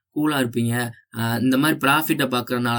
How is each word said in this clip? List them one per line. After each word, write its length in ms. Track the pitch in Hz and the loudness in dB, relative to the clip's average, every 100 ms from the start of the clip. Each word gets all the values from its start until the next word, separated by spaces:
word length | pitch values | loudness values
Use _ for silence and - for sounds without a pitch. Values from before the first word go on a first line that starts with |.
| _ | _
கூலா 260 | - 151 143 | -2 0 0
இருப்பீங்க. 340 | 123 117 117 117 120 - _ | 0 0 -2 -2 -4 -8 _
ஆ, 280 | 113 117 117 | -6 -2 0
இந்த 160 | 131 131 | 2 2
மாதிரி 200 | 156 156 | 2 2
ப்ராஃபிட்டை 480 | 139 147 156 156 131 | 2 2 2 0 0
பார்க்கறனால 500 | 127 120 123 120 | -2 -2 -2 -2